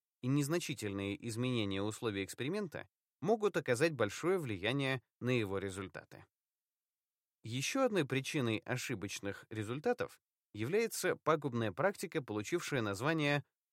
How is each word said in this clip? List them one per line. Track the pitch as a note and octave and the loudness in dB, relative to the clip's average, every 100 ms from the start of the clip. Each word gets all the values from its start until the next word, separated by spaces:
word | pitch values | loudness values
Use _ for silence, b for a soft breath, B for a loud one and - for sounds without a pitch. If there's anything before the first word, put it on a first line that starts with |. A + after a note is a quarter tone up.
| _ - | _ -6
и | B2 | 2
незначительные | C#3+ C#3+ E3+ - B2+ G#2+ G2 G2 G2+ A#2 | 2 2 0 -2 -4 -4 -2 -2 -2 -4
изменения | A2 B2+ B2 G2+ G2 | -2 0 2 0 0
условий | G#2 - A#2+ G2 | -2 -2 -2 -2
эксперимента | F#2+ - B2+ G#3 F#3+ - - _ _ - | -4 -4 -4 -2 -4 -8 -12 _ _ -4
могут | E3 A3+ G#3 F3 | 2 4 2 2
оказать | D3 A#2+ E3 | 2 4 4
большое | C#3 G#2 - E3 F#3+ | 4 0 2 0 2
влияние | C3+ F#2+ G#2 C#3 C3+ C3+ _ - | 0 -2 0 0 0 -2 _ -6
на | A#2+ | 0
его | B2 G2+ G2 | 2 2 -2
результаты. | G2 F#2 F#2+ - - - - _ _ _ _ _ _ _ _ _ _ _ | -2 -6 -8 -10 -14 -20 -20 _ _ _ _ _ _ _ _ _ _ _
Еще | A2 B2 C#3 C4+ | -6 -4 0 2
одной | C4 G3 C#3 | 2 2 2
причиной | C3 C3+ D3+ A#2+ G#2+ - | 0 0 0 2 0 0
ошибочных | B2+ - G#2+ G2+ - G2 - - | -4 -2 -4 -4 -6 -6 -8 -8
результатов | A2 G#2 C3+ A#3+ A#3+ - - _ _ _ | -6 -4 -2 -2 -2 -4 -8 _ _ _
является | G#2 A#2 G3+ A3+ - F3+ - | -4 0 2 0 0 0 0
пагубная | - D#3+ C#3+ A#2 A2 | 2 2 2 0 0
практика, | - F3+ G3 F3+ D#3+ | 2 0 0 -4 -4
получившая | B2+ G#2 G#2 F3 - C3+ | -2 -4 0 -2 0 0
название | G#2+ G2 C#3 D#3+ D3 C#3+ - _ _ | 0 0 0 2 4 2 0 _ _